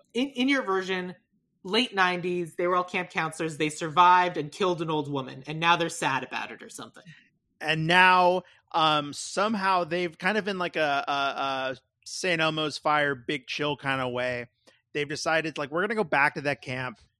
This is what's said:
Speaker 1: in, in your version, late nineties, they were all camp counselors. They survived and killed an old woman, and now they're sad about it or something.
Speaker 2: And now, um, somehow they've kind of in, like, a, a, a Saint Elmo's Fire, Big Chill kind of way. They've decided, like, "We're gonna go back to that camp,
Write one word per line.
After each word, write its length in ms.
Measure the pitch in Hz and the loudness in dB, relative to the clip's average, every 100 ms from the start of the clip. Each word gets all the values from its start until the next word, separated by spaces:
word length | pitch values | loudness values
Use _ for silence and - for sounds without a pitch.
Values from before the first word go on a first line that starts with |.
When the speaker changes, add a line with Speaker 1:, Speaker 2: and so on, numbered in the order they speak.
| _ | _
Speaker 1:
in, 160 | 233 277 | -4 -2
in 180 | 247 262 | 0 2
your 120 | 277 | 2
version, 520 | 196 190 185 185 180 - _ _ _ _ | 2 0 0 -4 -6 -10 _ _ _ _
late 320 | 185 214 254 | -2 0 0
nineties, 640 | 196 180 180 180 175 165 - | 2 2 2 -2 -2 -4 -2
they 100 | 175 | 0
were 100 | 180 | 2
all 80 | |
camp 240 | 180 190 175 | 0 -4 -4
counselors. 480 | 185 160 156 160 147 | -4 -4 -2 -4 -2
They 140 | 151 | -2
survived 640 | - 165 151 175 180 180 170 | -2 0 6 8 8 4 0
and 160 | 147 | -6
killed 300 | - 185 165 | -2 0 0
an 80 | 165 | -2
old 200 | 151 143 | -2 -2
woman, 320 | 139 127 135 143 | -4 -6 -10 -10
and 140 | 160 | 0
now 160 | 170 170 | 2 2
they're 120 | 170 | 0
sad 360 | - 151 135 | 0 0 0
about 260 | - 113 107 | -2 -8 -8
it 120 | 110 | -12
or 60 | 117 | -16
something. 360 | - 120 - 165 - _ _ _ - | -16 -16 -18 -20 -20 _ _ _ -8
Speaker 2:
And 240 | 156 160 160 | -4 -2 4
now, 560 | 180 185 185 180 180 - _ _ | 6 8 8 6 2 -2 _ _
um, 420 | 170 156 151 147 | 0 2 2 -2
somehow 680 | 131 - 180 208 214 190 185 | -8 -6 -2 0 0 0 0
they've 340 | 165 175 175 - | 0 -2 -4 -4
kind 180 | 185 214 | -2 -2
of 100 | 196 | -2
in, 120 | 190 | -4
like, 180 | 175 160 | -4 0
a, 280 | 151 139 - | 0 0 -2
a, 40 | |
a 640 | 139 139 135 135 135 131 131 _ _ | -2 -2 -2 -4 -4 -4 -8 _ _
Saint 380 | - - 185 165 | -14 -4 -2 2
Elmo's 340 | 160 156 151 - | 0 0 -2 -2
Fire, 380 | 156 151 143 | 0 2 2
Big 320 | 131 120 147 - | -2 -6 -6 -6
Chill 320 | - 147 139 | -4 -4 -4
kind 240 | 139 135 | -2 -2
of 100 | 127 | -2
way. 360 | 123 127 123 120 _ _ _ _ | -2 -4 -4 -8 _ _ _ _
They've 160 | 147 147 | -6 -6
decided, 480 | 147 165 160 156 147 | -4 0 0 0 -4
like, 140 | 139 | -4
"We're 100 | 160 | -2
gonna 140 | 202 | -2
go 100 | 220 | -2
back 300 | 175 143 147 | 0 4 2
to 80 | 156 | 2
that 180 | 143 139 | -4 -4
camp, 380 | - 127 127 - _ _ | -6 -6 -8 -10 _ _